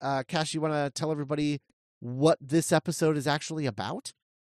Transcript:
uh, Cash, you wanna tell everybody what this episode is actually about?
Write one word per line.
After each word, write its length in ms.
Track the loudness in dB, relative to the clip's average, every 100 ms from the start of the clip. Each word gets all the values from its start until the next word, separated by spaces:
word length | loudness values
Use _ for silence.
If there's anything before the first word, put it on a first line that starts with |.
uh, 220 | -4 -4 -2
Cash, 260 | -2 -2
you 80 | -2
wanna 280 | 0 0 -2
tell 220 | -2 -2
everybody 500 | -2 -2 0 0 -2 -8 _ _ _
what 360 | -8 2 4 4
this 320 | 2 0 4
episode 420 | 2 2 0 2 2
is 120 | 0
actually 380 | -2 -2 -4 -4
about? 460 | -4 -6 -6 -10 -18 _ _